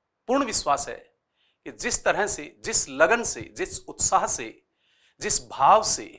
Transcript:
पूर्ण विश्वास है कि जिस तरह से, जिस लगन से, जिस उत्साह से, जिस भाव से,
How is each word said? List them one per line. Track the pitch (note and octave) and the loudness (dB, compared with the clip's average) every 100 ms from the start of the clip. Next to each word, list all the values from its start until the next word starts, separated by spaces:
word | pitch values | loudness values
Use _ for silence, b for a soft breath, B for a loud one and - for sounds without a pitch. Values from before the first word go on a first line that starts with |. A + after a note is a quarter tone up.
| _ _ - | _ _ -2
पूर्ण | C#4 | 0
विश्वास | C4+ - D3 C#3 B2+ | 0 -2 0 0 -2
है | A2 - _ _ _ _ _ D3+ | -10 -18 _ _ _ _ _ -14
कि | |
जिस | - A#3+ - | -8 -4 0
तरह | G3 E3+ G3+ | 0 0 0
से, | - D3 - | -4 -8 -10
जिस | - - C#3+ | -2 -2 0
लगन | C3+ E3+ A#3+ | 2 4 4
से, | G#3+ A#2+ G#2 A2 | 0 -6 -10 -8
जिस | F#3 - | -8 -8
उत्साह | - - - F#3 G#3+ | -10 -4 0 2 2
से, | - A2 - _ _ _ _ _ - | -2 -6 -12 _ _ _ _ _ -8
जिस | B2+ - A#2+ | -4 -4 -4
भाव | - C#3+ G#3+ | 2 6 6
से, | G#3+ - G#2 | 4 -2 -6